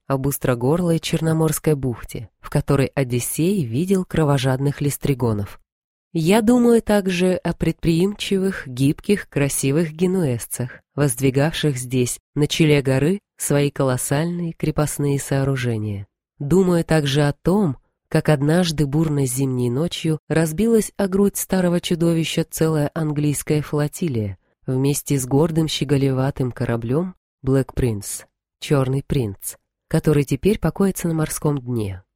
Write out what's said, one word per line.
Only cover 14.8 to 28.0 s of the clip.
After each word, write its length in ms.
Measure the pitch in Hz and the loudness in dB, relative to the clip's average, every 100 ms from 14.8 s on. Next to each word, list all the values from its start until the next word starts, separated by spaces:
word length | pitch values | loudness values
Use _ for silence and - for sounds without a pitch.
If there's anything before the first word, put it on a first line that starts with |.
| 147 - 143 139 | -2 0 0 -2
сооружения. 880 | - 139 135 135 120 113 107 101 101 _ _ - | -2 -2 0 -2 -2 -2 -4 -6 -10 _ _ -10
Думаю 440 | 143 180 185 170 | 0 4 4 2
также 440 | - 156 143 139 143 | 2 2 2 2 0
о 60 | |
том, 440 | - - 196 185 127 _ _ _ | 0 0 2 0 -2 _ _ _
как 220 | 160 156 | 0 2
однажды 580 | 151 147 170 175 151 143 | 2 4 2 2 0 0
бурной 400 | 151 160 143 131 | 0 0 0 0
зимней 420 | 127 135 127 123 | 0 -2 0 0
ночью 500 | 123 170 - 160 151 - | 0 -2 -2 -2 -2 -2
разбилась 640 | 160 160 156 226 226 - - | 0 0 0 2 4 2 -2
о 100 | 196 | 0
грудь 300 | 190 202 - | 2 2 0
старого 440 | - 185 180 170 | -2 0 2 0
чудовища 640 | - 170 170 165 156 - 160 | 0 0 2 2 0 -2 -4
целая 400 | - 160 156 143 | 0 0 2 0
английская 680 | 170 156 147 147 139 - 151 | -2 -2 0 0 -2 -2 -2
флотилия — 760 | - 147 147 - 175 117 104 95 _ _ - | 0 -2 -2 -2 -4 -2 -4 -8 _ _ -4
вместе 520 | 131 139 143 - 139 | 0 0 0 -2 -2
с 80 | 127 | 2
гордым 420 | 135 165 160 156 | 2 2 2 -2
щеголеватым 840 | - 139 143 139 131 135 - 127 | -2 0 2 2 2 -2 -2 -4
кораблём 640 | - 120 117 117 139 185 - _ _ 131 | -4 -4 -2 -2 -2 -2 -8 _ _ 0
Black 280 | 135 127 - | 0 0 -2
Prince, 500 | 127 104 | -2 -2